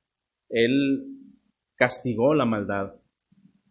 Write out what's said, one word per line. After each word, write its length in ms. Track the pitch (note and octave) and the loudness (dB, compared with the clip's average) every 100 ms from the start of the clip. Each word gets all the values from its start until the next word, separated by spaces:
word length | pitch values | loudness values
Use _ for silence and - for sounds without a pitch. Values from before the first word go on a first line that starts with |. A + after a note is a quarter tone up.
| _ _ _ _ - | _ _ _ _ -4
Él 580 | A#2 A#2 C#3 C#3 C3+ - - - - _ _ _ - | 0 2 2 2 -2 -6 -16 -20 -20 _ _ _ -2
castigó 580 | B2 - B2+ A2 B2+ | 0 0 -6 0 2
la 120 | D3+ A#2+ | 2 2
maldad, 500 | G#2+ G2 G2+ G2 - _ _ _ _ _ _ _ | 0 -2 -4 -6 -10 _ _ _ _ _ _ _